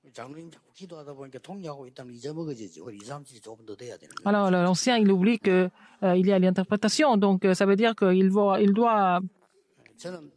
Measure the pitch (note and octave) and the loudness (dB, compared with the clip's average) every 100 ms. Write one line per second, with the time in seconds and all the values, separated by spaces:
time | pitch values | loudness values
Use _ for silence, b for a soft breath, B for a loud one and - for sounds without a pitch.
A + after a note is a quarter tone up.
0 | C#3 A#2+ B2 D3+ E3 D#3 _ _ F#3 E3 | _ -20 -18 -18 -20 -20 _ _ -20 -20
1 | C#3+ C#3 C3+ B2+ - G3 E3+ C#3 B2+ C3 | -18 -18 -18 -20 -18 -16 -14 -14 -18 -20
2 | B2 A#2+ C3+ D#3 D#3+ A#2+ G2+ D#2 G#2 G2+ | -20 -14 -12 -10 -10 -10 -14 -16 -18 -18
3 | G#2 C#3+ C#3+ A#2+ G#2+ A2+ A2 G2+ B2 F#2 | -16 -16 -18 -20 -20 -20 -18 -16 -16 -18
4 | - - G3+ G#3 G3 F3+ F3+ F3+ B3+ A#3 | -18 -8 -2 0 2 2 2 0 0 2
5 | G3+ F#3+ G3 A#3+ G3 F#3 F#3 b b b | 4 4 2 0 2 2 0 b b b
6 | F#3+ F3+ F#3 F#3+ F#3 F#3 F#3 G#3 G#3+ - | 0 2 2 2 2 0 -2 -2 0 2
7 | D4+ A3 G3 F#3 F#3+ F#3 G3 G3 A#3 A3 | 2 4 2 2 2 2 2 2 2 2
8 | G3 F#3 F#3+ G3 G3+ G3 G3+ G3+ A#3 G#3+ | 2 4 4 2 2 2 2 2 2 2
9 | F#3+ F3+ F#3 _ _ _ _ _ _ A#2 | 2 0 -4 _ _ _ _ _ _ _
10 | F3 F3+ D3 | -14 -14 -18